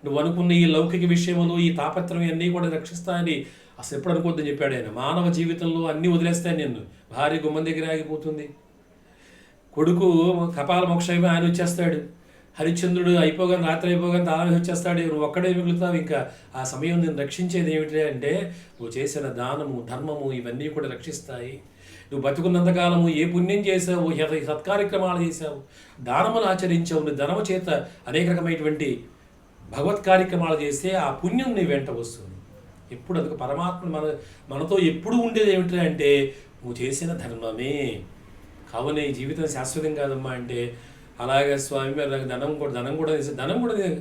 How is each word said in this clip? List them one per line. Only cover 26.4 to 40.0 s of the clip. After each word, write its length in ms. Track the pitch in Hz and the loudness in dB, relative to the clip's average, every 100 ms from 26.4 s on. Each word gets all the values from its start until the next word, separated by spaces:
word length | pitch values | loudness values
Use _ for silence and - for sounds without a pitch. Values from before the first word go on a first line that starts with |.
| 202 | 2
ఆచరించావు, 580 | 185 180 170 170 156 | 2 2 2 2 0
నీ 120 | 147 135 | 0 -2
ధనము 280 | 143 196 202 | 0 0 0
చేత 360 | 185 180 147 - - - | -2 0 -2 -2 -14 -4
అనేక 220 | 151 175 | 0 2
రకమైనటువంటి 760 | 170 165 160 151 151 143 120 - - - - - - - - | 2 0 0 0 0 -2 -4 -8 -20 -20 -20 -20 -20 -12 -2
భగవత్ 280 | 143 - 190 | 0 0 6
కార్యక్రమాలు 560 | 190 185 175 165 156 | 6 6 0 0 0
చేస్తే 280 | 147 139 180 | 0 -2 0
ఆ 220 | 185 147 | 0 -2
పుణ్యం 440 | - 175 247 262 214 | -2 -2 0 0 0
నీ 100 | 160 | 0
వెంట 240 | 139 135 | 0 -2
వస్తుంది. 460 | 117 117 - 95 92 - - - - - | -8 -8 -12 -16 -18 -20 -20 -20 -20 -18
ఎప్పుడు 280 | - - 170 | -18 -4 -4
అందుకు 160 | 135 117 | -2 -6
పరమాత్మ 540 | 127 151 180 180 180 | -6 -2 -4 -4 -6
మన, 260 | 156 151 143 - - - | -4 -4 -6 -10 -20 -10
మనతో 300 | 139 170 190 | -6 0 4
ఎప్పుడు 360 | 165 - 214 240 | 4 2 0 2
ఉండేది 380 | 233 226 208 | 2 4 4
ఏమిటి 260 | 185 175 175 | 4 2 2
అంటే, 540 | 160 139 143 143 139 - - - 123 | 0 2 4 6 4 -4 -20 -14 -12
నువ్వు 180 | 120 | -6
చేసిన 300 | 127 139 170 | -4 -4 -4
ధర్మమే. 880 | 170 120 113 113 110 131 143 127 98 90 - - - - - - | -6 -8 -8 -8 -4 -4 -2 -2 -4 -12 -20 -20 -20 -20 -20 -10
కావున 240 | 113 135 151 | -6 -2 -2
ఈ 160 | 143 | -2
జీవితం 340 | 120 135 165 160 | -4 -6 -4 -4
శాశ్వతం 460 | 139 131 165 156 | -4 -6 -4 -4
కాదమ్మా 380 | 151 | -2